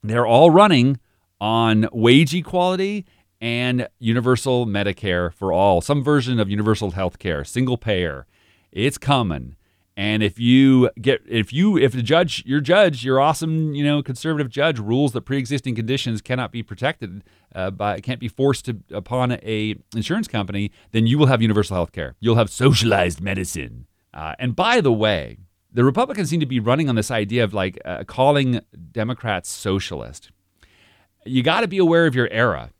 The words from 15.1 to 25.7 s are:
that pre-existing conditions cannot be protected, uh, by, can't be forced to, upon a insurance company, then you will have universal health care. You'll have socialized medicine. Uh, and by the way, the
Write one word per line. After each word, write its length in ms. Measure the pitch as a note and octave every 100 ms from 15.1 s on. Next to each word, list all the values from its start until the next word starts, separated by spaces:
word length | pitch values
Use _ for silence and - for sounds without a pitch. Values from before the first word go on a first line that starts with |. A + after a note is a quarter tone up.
that 120 | A#2
pre-existing 520 | - C#3 A#2+ C#3+ C3+ A2+
conditions 460 | A2+ C3+ B2 A2
cannot 320 | - B2+ A#2
be 100 | A#2+
protected, 580 | A2 G2 C3+ D#3+ G#2+ F#2+ - _ _
uh, 160 | - F#2+
by, 280 | F#2+ G#2 G2
can't 220 | - B2+
be 80 | A#2
forced 340 | - C3+ B2+
to, 140 | - A2 -
upon 420 | - - B2+ B2+
a 420 | B2 - A2 G#2+ G#2 _
insurance 360 | A2+ G#2+ G3 A3
company, 420 | A2+ G2 G2 G2+ _ _
then 120 | A2+ A2+
you 120 | C#3+
will 60 | C#3+
have 160 | B2+
universal 340 | A2 G#2+ G2 F#2+
health 160 | E2
care. 240 | - C#2 -
You'll 140 | A2 A#2
have 140 | G#2
socialized 680 | - C3 B2 A2+ G2 F2+ E2
medicine. 680 | F#2+ F#2+ F2+ D#2+ B1+ A#1 B1 _ _
Uh, 220 | - D#2 -
and 160 | B2+ B2
by 240 | G3+ B3
the 140 | D3
way, 440 | A2+ G#2+ F#2 B1+ A1 - _
the 140 | _